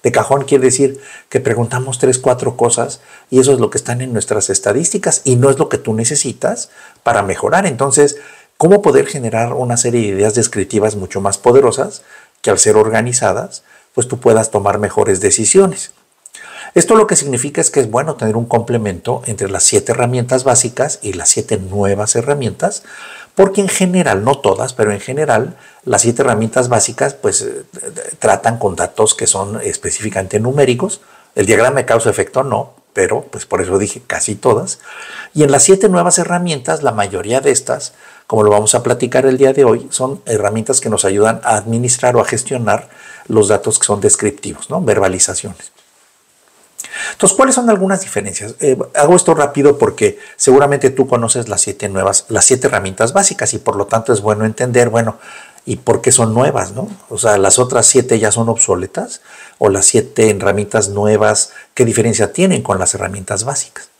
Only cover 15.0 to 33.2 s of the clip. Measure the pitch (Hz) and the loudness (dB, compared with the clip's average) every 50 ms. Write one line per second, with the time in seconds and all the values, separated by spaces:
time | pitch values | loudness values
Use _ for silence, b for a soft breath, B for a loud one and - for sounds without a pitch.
15 | 104 113 98 90 101 98 87 - 110 104 - 190 196 185 - - - - _ _ | 0 0 0 0 0 0 0 0 0 2 4 4 4 4 0 -6 -12 -16 _ _
16 | _ _ _ _ _ - B B B B B B B B B 175 170 - 226 220 | _ _ _ _ _ -20 B B B B B B B B B 0 2 4 4 4
17 | 214 208 - - 139 143 127 117 123 147 139 - 160 - - 143 123 110 107 123 | 4 4 0 -2 -2 -2 -4 -4 -4 -4 -4 -4 -4 0 0 0 0 0 -2 -2
18 | 143 160 143 - 117 110 107 117 117 117 - 117 - - 120 117 107 101 92 87 | -2 -2 -6 -4 -4 -2 -2 -2 -2 0 -2 -2 0 0 -2 -2 -2 -4 -6 -6
19 | - 120 127 - - 127 110 92 101 98 98 90 - - - 101 - - 113 - | -6 -6 -6 -4 -4 -8 -6 -4 -6 -4 -2 -2 0 2 2 0 0 0 0 0
20 | 123 120 127 123 117 120 127 131 131 139 123 131 - 113 - - 131 151 - - | 0 0 0 -4 -2 0 -2 0 2 2 2 2 0 -2 -2 -2 -4 -4 -4 -8
21 | - 104 92 87 - - - 113 107 - 110 101 92 92 95 101 101 98 98 98 | -8 -8 -8 -4 -2 -2 -2 -2 -2 -2 -4 -4 -4 -6 -2 0 0 0 0 0
22 | 107 107 - 120 113 135 143 143 127 104 92 - - 196 - - B B B B | -2 -2 -2 -2 0 0 -2 -2 -2 -6 -4 -4 -4 -4 -4 -6 B B B B
23 | B B B B B B B - 196 190 190 202 196 180 - - 190 180 180 185 | B B B B B B B 2 2 4 4 -2 -2 -2 0 0 0 2 2 2
24 | 165 131 101 98 104 127 143 - - 104 95 - 120 - - - 110 104 104 101 | 2 2 0 0 2 0 0 2 0 0 0 0 -4 -6 -2 -2 0 0 0 -4
25 | - - 131 147 156 147 - 110 - - - B B B B B B 131 - 98 | -6 -8 -4 -4 0 2 2 0 0 -2 -8 B B B B B B -2 -2 0
26 | - - 117 - 135 131 113 104 113 110 - 127 123 123 123 107 - - 123 - | 0 0 0 0 0 0 2 0 -2 -2 0 -2 0 2 0 0 0 -2 -2 -4
27 | 135 139 139 - - 107 - - 117 113 104 - - _ - - - - - - | -4 -4 -4 -4 -4 -2 -2 -2 -6 -6 -10 -10 -14 _ -20 -16 -16 -16 -16 -16
28 | - - - - - 113 98 - - 117 117 120 - 101 90 - 87 87 - - | -16 -16 -12 -2 2 2 2 2 2 -2 -2 0 -2 -4 -2 -2 -6 -4 0 0
29 | 110 - - - 110 - - 98 98 101 104 - - 101 85 - - 87 85 - | 0 0 0 -2 -2 -2 -2 -2 -4 -6 -8 -6 -6 -6 -8 -6 -6 -8 -8 -6
30 | 107 107 95 98 92 90 - 104 110 127 135 147 139 127 120 123 185 208 - - | -6 -4 -4 -4 -6 -2 -2 -2 -2 0 2 2 2 2 2 0 -2 -6 -6 -10
31 | b b b b b b b - 101 95 113 98 113 131 139 139 123 - 117 113 | b b b b b b b -2 2 2 4 4 4 2 2 0 0 2 0 2
32 | - 117 98 - 95 - - 131 135 135 113 110 - - _ _ _ _ _ 101 | 2 0 -2 -2 -4 -2 -2 -4 -2 -2 -4 -4 -6 -8 _ _ _ _ _ -2
33 | 95 90 107 127 | 0 0 0 -4